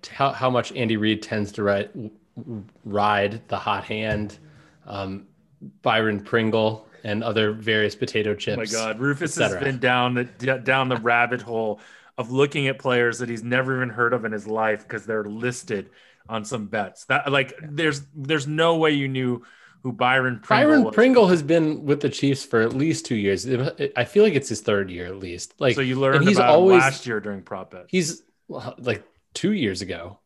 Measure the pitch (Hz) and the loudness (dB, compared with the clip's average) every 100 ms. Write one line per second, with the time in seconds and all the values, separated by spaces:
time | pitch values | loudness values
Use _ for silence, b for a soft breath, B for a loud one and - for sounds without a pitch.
0 | - - 139 110 127 127 113 - 117 110 | -18 -2 -2 2 0 0 -2 -4 -2 0
1 | 107 107 - 110 101 - 101 101 101 170 | 0 0 -2 -4 -4 -2 0 0 -2 -10
2 | 110 - _ - 117 110 101 _ - 101 | -14 -14 _ -18 -12 -12 -12 _ -6 0
3 | 104 104 101 113 - 98 113 101 - 107 | 2 2 0 -4 -8 -8 -4 -4 -4 -6
4 | 110 104 104 - b b b b - 101 | -4 -4 -6 -12 b b b b -14 -10
5 | 95 98 - _ _ _ 139 _ - 110 | -8 -10 -16 _ _ _ -20 _ 0 2
6 | 110 104 101 117 110 110 110 113 - - | 2 -2 0 0 2 2 0 -2 -14 -16
7 | 110 104 113 107 107 110 110 110 104 - | -6 -4 -2 0 0 -2 -2 0 0 -2
8 | 123 110 107 101 - 104 113 113 110 107 | -4 -2 -2 -2 -4 -6 -4 -4 -4 -2
9 | 135 143 165 - 110 95 139 131 123 123 | -2 -2 -4 0 0 0 -4 0 2 2
10 | 123 123 123 - 127 131 113 135 131 123 | 2 0 -4 -6 -2 -2 0 0 2 0
11 | 113 120 120 120 107 113 110 104 B B | 2 2 2 -2 -4 -4 -4 -6 B B
12 | B - 113 127 143 151 135 135 135 123 | B -10 -4 0 2 2 -2 -2 0 2
13 | 120 113 120 117 117 123 131 131 123 110 | 2 0 -6 -6 -2 0 0 -2 -4 0
14 | 120 123 110 107 104 110 110 104 - 113 | 0 0 -2 -6 -4 -2 0 -2 -4 -12
15 | 98 110 104 107 120 123 - 104 95 b | -4 -4 -4 -4 -6 -6 -6 -8 -8 b
16 | b b - 113 107 123 101 107 98 - | b b -10 -8 -6 -8 -6 -4 -6 -8
17 | - 135 143 139 135 - 156 147 160 139 | -2 -2 2 0 -2 -8 -12 -2 -2 -2
18 | 139 156 135 160 139 151 165 170 160 147 | -10 -14 -2 -2 -2 0 2 4 2 2
19 | 139 131 127 120 b b b b 131 110 | -2 -2 -2 -2 b b b b -10 0
20 | 123 131 127 120 - 214 302 302 233 - | 2 4 2 -4 0 4 6 4 4 4
21 | 247 247 202 180 143 170 156 151 147 143 | 6 6 6 4 4 2 2 -2 -2 0
22 | 143 - 139 135 - 117 110 131 156 156 | 0 0 0 0 0 2 2 0 0 -2
23 | - 117 101 95 113 123 135 - 208 - | -2 0 0 0 0 -2 -2 -2 -4 -2
24 | - 202 214 147 - 110 - 101 98 90 | 0 4 4 4 -2 -6 0 0 0 -8
25 | 87 95 95 87 - _ 139 120 131 131 | -10 -10 -10 -10 -14 _ 0 2 0 2
26 | 135 143 170 202 123 151 190 185 135 139 | 2 4 4 4 6 8 8 8 6 0
27 | 123 110 101 101 85 98 92 92 87 185 | -6 -6 -6 -10 -10 -12 -12 -18 -2 -2
28 | 160 165 _ _ _ 139 123 - 123 107 | -2 -6 _ _ _ -12 -12 -8 -6 -6
29 | - _ _ - 180 208 113 90 92 82 | -8 _ _ -4 -2 0 -2 -4 -8 -10
30 | 85 101 | -10 -16